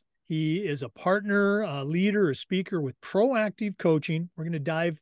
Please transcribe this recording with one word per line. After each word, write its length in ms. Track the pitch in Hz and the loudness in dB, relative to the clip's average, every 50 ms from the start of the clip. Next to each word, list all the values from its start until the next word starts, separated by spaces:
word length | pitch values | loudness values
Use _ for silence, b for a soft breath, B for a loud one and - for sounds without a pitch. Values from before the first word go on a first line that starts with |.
| - _ _ _ _ | -20 _ _ _ _
He 300 | - 160 156 156 156 160 | -4 -2 0 0 0 0
is 240 | 196 214 160 143 127 | 0 -2 -2 -4 -4
a 80 | 135 113 | -6 -10
partner, 720 | - - - 185 190 208 202 208 202 202 202 202 202 214 | -8 -4 0 2 2 2 2 0 2 2 4 4 2 0
a 220 | 220 165 139 143 135 | 0 -2 -4 -4 -4
leader, 480 | 147 165 180 190 214 196 208 196 151 | -2 0 2 2 2 2 2 2 2
a 40 | 131 | 0
speaker 460 | - - - 185 185 185 - 202 170 | -2 -4 -4 -2 -2 -2 -2 -2 -4
with 180 | 143 131 - _ | -2 -4 -6 _
Proactive 800 | - - - 196 226 277 262 220 214 202 - - 220 208 190 | -10 -2 2 2 2 4 2 2 0 -2 -2 -4 -6 -6 -4
Coaching. 520 | - - 170 160 151 - - 160 165 175 175 - | 0 2 4 4 4 2 0 -2 -4 -4 -6 -8
We're 100 | 170 160 | -8 -6
gonna 120 | 170 170 | -6 -4
dive 420 | 156 135 170 160 160 170 175 156 - | -4 -2 -2 -2 0 0 -2 -2 -4